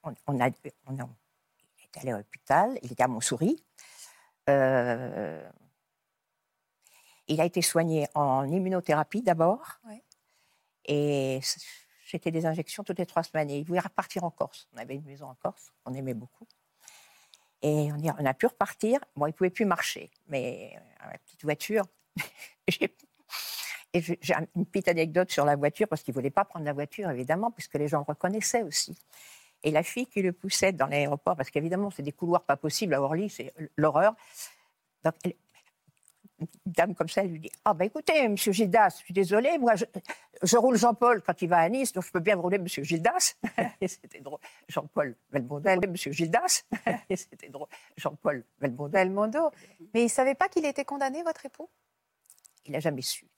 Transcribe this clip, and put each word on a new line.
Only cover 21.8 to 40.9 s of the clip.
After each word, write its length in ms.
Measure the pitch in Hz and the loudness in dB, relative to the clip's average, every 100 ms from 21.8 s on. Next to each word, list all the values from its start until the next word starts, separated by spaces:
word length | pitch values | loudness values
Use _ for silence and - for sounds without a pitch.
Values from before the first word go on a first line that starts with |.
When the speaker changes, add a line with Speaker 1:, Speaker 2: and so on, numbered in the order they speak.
| 180 _ _ | -2 _ _
Speaker 1:
<laughs> 520 | - - - - _ - | -12 -12 -14 -20 _ -2
J'ai, 280 | - - _ _ _ _ - - - - - - | 0 -4 _ _ _ _ -10 -10 -10 -10 -12 -4
et 80 | 175 | -2
je, 120 | 165 170 | -2 -6
j'ai 140 | - 165 165 | -2 -2 -2
une 100 | 180 - | -4 -2
petite 200 | 196 185 | 0 0
anecdote 440 | 170 160 165 180 | 2 2 2 2
sur 140 | - | 2
la 100 | 147 | 2
voiture, 320 | 143 147 - - | 4 0 0 -2
parce 160 | 156 | -2
qu'il 100 | - | -4
voulait 160 | 131 135 | -4 0
pas 160 | 196 | 0
prendre 180 | 202 170 | -2 -4
la 100 | 147 | -4
voiture, 360 | 143 147 - 190 | -4 -6 -6 -6
évidemment, 400 | 123 127 170 226 | -4 -2 0 -2
puisque 240 | - - | -6 -8
les 140 | 147 147 | -4 0
gens 100 | 151 | 0
le 60 | |
reconnaissaient 560 | 139 147 180 214 - 233 | -2 -4 -2 -2 0 -2
aussi. 340 | 185 - - - _ - - - _ _ | 0 -4 -6 -10 _ -20 -20 -20 _ _
Et 80 | 156 | 0
la 100 | 151 | 0
fille 240 | 165 240 | 0 -6
qui 160 | 254 208 | -4 0
le 100 | 185 | -2
poussait 400 | 175 196 - 190 | -2 -4 2 2
dans 120 | 175 | 2
l'aéroport, 500 | 135 143 143 143 - | 0 2 0 0 -2
parce 140 | 175 131 | -2 -2
qu'évidemment, 400 | 147 160 185 202 | -2 -2 -2 -4
c'est 140 | - | -4
des 80 | 147 | -8
couloirs 320 | - 170 175 | -4 0 0
pas 120 | - | 2
possibles 380 | 139 156 - 202 | -2 -2 -2 0
à 80 | 139 | 0
Orly, 300 | 139 160 202 | 0 -2 -4
c'est 200 | - 135 - 156 - | -8 -14 -12 -8 2
l'horreur. 360 | 151 147 202 226 - - - _ _ _ _ _ | 4 6 4 2 -20 -18 -18 _ _ _ _ _
Donc, 120 | 160 - | -4 -2
elle, 80 | 185 - _ _ _ _ _ _ _ _ - _ | -8 -8 _ _ _ _ _ _ _ _ -20 _
une 80 | 170 - 190 | -12 -10 -4
dame 260 | 165 185 | 0 0
comme 160 | 175 170 | 0 -2
ça, 140 | - | -2
elle 80 | 196 | -2
lui 80 | 160 | -6
dit, « 120 | - - | -12 -4
Ah, 80 | 214 | -2
ben 120 | 165 | 0
écoutez, 420 | 202 311 - 311 240 | 0 0 2 4 4
monsieur 220 | 202 214 | 2 0
Gildas, 360 | 185 208 220 196 - | 2 4 6 6 2
je 40 | |
suis 80 | - | -4
désolée, 440 | 185 180 208 262 330 | 0 4 4 4 2
moi, 180 | 240 | 4
je, 100 | 202 - 185 - - _ - | 2 0 -6 -12 -16 _ -2
je 120 | 180 226 | 4 6
roule 200 | 247 226 | 6 6
Jean-Paul 460 | 240 | 4